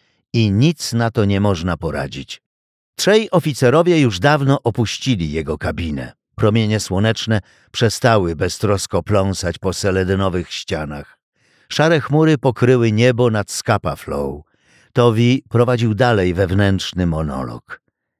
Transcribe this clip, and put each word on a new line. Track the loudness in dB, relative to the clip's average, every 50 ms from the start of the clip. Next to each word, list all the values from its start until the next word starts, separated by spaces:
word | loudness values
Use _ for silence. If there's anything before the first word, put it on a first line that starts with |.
| _ _ _ _ _ _
i | 0 0 2 2
nic | 2 4 2 2 2 0 -6 -6
na | -2 -2 -2 -2
to | 0 0 0
nie | 2 2 2
można | 2 0 0 0 -2 -4 -4
poradzić”. | -4 -4 -6 -6 -6 -8 -8 -10 -12 -14 -14 -16 -20 _ _ _ _ _ _ _ _ _ _ _
Trzej | -2 0 2 2 2 2 2
oficerowie | 0 0 0 0 -2 0 2 4 4 4 4 4 4 4
już | 4 2 2 2
dawno | 2 2 2 2 2 2 0 0
opuścili | 0 -4 -2 -2 -4 -4 -4 -6 -2 -2 -2 -2 -2 -4
jego | -4 -6 -4 -6 -6 -6
kabinę. | -6 -6 -6 -4 -6 -6 -6 -8 -10 -12 -16 _ _ _ -6
Promienie | 0 0 2 2 2 0 0 0 -2
słoneczne | -2 -2 -2 0 0 0 0 -2 -2 -2 -2 -2 -2 _ _ _ _ _
przestały | -4 0 0 0 0 2 2 4 4 4 2 0 -2
beztrosko | -2 -4 -4 -4 -2 -2 0 0 -2 -2 -4 -4 -4
pląsać | -2 0 0 2 2 0 -2 -4 -4 -6 -6 -4
po | -4 -6
seledynowych | -4 -2 -2 0 0 0 0 0 0 0 0 0 -2 -4 -6 -6
ścianach. | -10 -12 -8 -8 -8 -8 -8 -8 -10 -12 -14 _ _ _ _ _ _ _ _ _ _ _ _ -8
Szare | -2 0 2 2 2 0
chmury | 0 0 0 2 2 2 2 2
pokryły | 0 -2 0 2 2 4 4 4 2 2
niebo | 2 4 2 2 2 2 2 2
nad | 2 0 -4 -4
Scapa | -8 -8 -2 0 0 0 0 -4 -6
Flow. | -6 -8 -8 -6 -6 -6 -6 -8 -12 -16 _ _ _ _ _ _ _ _ _
Towi | 0 2 4 4 4 4 2 2 2 0 -2 -2
prowadził | 0 2 2 2 2 0 0 0 0
dalej | 2 2 2 2 2 2 0 2
wewnętrzny | 0 0 0 2 2 2 2 2 0 -2 -6 -4 -2 -2
monolog. | -2 -2 -2 -4 -4 -6 -8 -8 -10 -12 -14 -16 -18 -20 -20 _ _ _ _ _ _ _